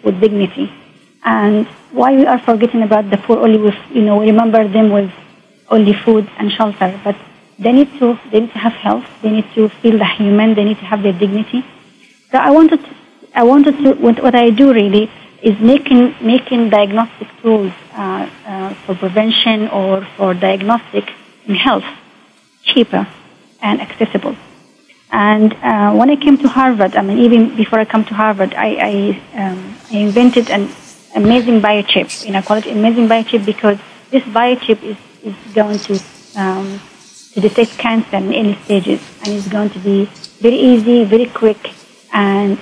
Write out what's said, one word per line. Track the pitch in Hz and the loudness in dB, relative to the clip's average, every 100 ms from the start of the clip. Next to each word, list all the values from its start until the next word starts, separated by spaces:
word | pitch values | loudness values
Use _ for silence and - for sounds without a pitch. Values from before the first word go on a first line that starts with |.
with | 214 185 | -6 0
dignity. | 214 202 185 - 202 - - _ _ _ | 0 0 -4 -4 -10 -10 -20 _ _ _
And | 233 226 208 214 226 - _ | -4 0 2 0 -2 -10 _
why | 254 254 269 | -2 2 4
we | 285 | 4
are | 247 | 2
forgetting | - 226 233 233 | 0 0 0 0
about | 214 214 202 | 0 0 0
the | 202 | -4
poor | - 226 | 0 2
only | 226 220 | 4 4
with, | 214 196 - | 2 -2 -6
you | 247 | 0
know, | 208 208 | 2 2
we | 214 | 2
remember | 220 226 220 208 | 2 4 2 2
them | 208 220 | 2 2
with | 202 196 - - _ _ _ - | 2 -2 -8 -20 _ _ _ -2
only | 220 208 | 2 2
food | 202 - 220 208 - | 2 2 0 0 -6
and | 208 | -6
shelter, | - 220 202 185 196 | -2 -4 -2 -4 -4
but | 202 202 - _ _ - | -6 -6 -8 _ _ -4
they | 220 | 2
need | 254 285 285 | 4 2 0
to, | 240 233 262 | -2 -2 -2
they | 214 | -2
need | 233 | -2
to | 214 | -4
have | 220 | -4
health, | - 208 226 - - | -4 -4 -4 -6 -8
they | 214 | -4
need | 214 214 | -2 -4
to | - 214 | 0 -2
feel | - 233 220 | 0 0 2
the | 190 | 0
human, | - 202 202 220 214 | -2 0 2 2 2
they | |
need | 208 214 | 0 -2
to | 190 | -6
have | 208 | -2
their | 202 | -2
dignity. | 175 202 202 220 247 - - _ _ _ _ _ | 0 -2 -2 -4 -6 -8 -16 _ _ _ _ _
So | 262 | 0
I | 269 | 4
wanted | 302 320 311 | 6 4 2
to, | - - _ _ - - | -6 -20 _ _ -8 0
I | |
wanted | 233 285 285 277 | 4 4 4 2
to, | 277 269 | 0 2
what, | 240 233 | 2 2
what | 262 247 | 2 2
I | 240 | 2
do | 214 277 | 4 4
really | 233 202 202 220 - - _ | 4 2 0 -2 -8 -20 _
is | 226 202 | -2 2
making, | 220 285 - 247 247 - | 4 2 4 4 4 0
making | 226 247 - 247 226 | 0 0 0 -2 2
diagnostic | 208 202 214 226 - 214 - | 2 2 0 -4 -6 -20 -6
tools, | 226 220 196 180 - | 0 0 0 -8 -20
uh, | 220 190 190 208 - - | -12 -8 -8 -10 -14 -14
uh, | 190 190 202 - | -10 -10 -10 -10
for | 185 | -6
prevention | 190 196 220 220 226 220 214 | -2 -2 0 0 0 0 -2
or | 196 190 190 190 - | -4 -2 -2 -6 -4
for | 190 | -4
diagnostic | 180 190 196 196 233 - 208 202 - _ _ - | -2 -2 -2 -2 -2 -2 -8 -8 -14 _ _ -6
in | 185 | -4
health | 262 214 - - _ _ _ _ _ _ | -2 -2 -4 -18 _ _ _ _ _ _
cheaper | - 277 233 190 202 - - _ _ _ | -4 0 0 -2 -6 -12 -20 _ _ _
and | 214 220 | -6 -4
accessible. | - - 226 202 - - - - _ _ _ _ - | -6 -6 -4 -4 -6 -12 -16 -20 _ _ _ _ -8
And, | - 208 214 214 - | -2 0 2 2 0
uh, | - 220 208 | -4 0 0
when | 214 254 | 2 2
I | 285 | 2
came | 294 277 | 2 2
to | 277 | 2
Harvard, | 262 262 226 190 208 | 0 0 2 0 0
I | |
mean, | 196 220 | -2 2
even | 240 233 226 220 | 4 4 2 0
before | 220 220 | -2 -2
I | 220 | -2
come | 226 214 | -2 -4
to | |
Harvard, | 208 214 196 190 - | -2 -2 -2 -4 -4
I, | 214 - 202 202 202 196 - 240 | -6 -4 -4 -2 -4 -6 -10 -10
I, | |
um, | 196 185 190 214 - | -8 -8 -14 -20 -8
I | 208 | -4
invented | 208 208 247 247 226 | -2 2 2 2 -2
an | 202 202 - - - _ - | -4 -6 -10 -20 -20 _ -2
amazing | 208 247 233 226 | 2 2 2 2
biochip. | 208 214 202 190 - - 214 | 2 0 0 -4 -4 -10 -8
You | |
know, | 196 | -6
I | |
call | 190 214 | -2 -4
it | 208 | -4
amazing | 220 220 233 226 | -2 0 2 2
biochip | 226 226 233 202 | 0 0 -4 -2
because | 208 214 202 - - - | -2 -2 -2 -6 -20 -4
this | 262 | -4
biochip | 254 214 247 247 - 214 | -2 -2 0 -2 -2 -4
is, | - 202 - _ | -4 -14 -16 _
is | 220 196 226 | -16 -16 -8
going | 214 208 208 | -4 -2 -4
to, | - 196 - - - 208 | -6 -8 -8 -20 -18 -6
um, | 190 185 196 196 - - - - - | -6 -4 -8 -12 -16 -20 -20 -20 -14
to | - | -2
detect | 202 - 226 - | 0 2 -2 -2
cancer | 233 226 220 196 | -4 -4 -4 -4
in | 190 | -4
early | 226 208 202 - | -2 -2 -4 -2
stages, | 202 175 156 - - | -2 -2 -6 -6 -12
and | 202 | -8
it's | 208 196 | -8 -6
going | 208 208 | -4 -4
to | 202 | -4
be | 196 196 202 - - - | -2 -2 -2 -8 -20 -2
very | 226 254 | 0 2
easy, | 262 240 214 240 | 4 4 4 2
very | 208 220 240 | 4 2 0
quick, | - 226 214 - - - _ _ | 0 -2 -2 -10 -18 -20 _ _
and, | 214 202 196 202 196 | -2 0 0 -2 -4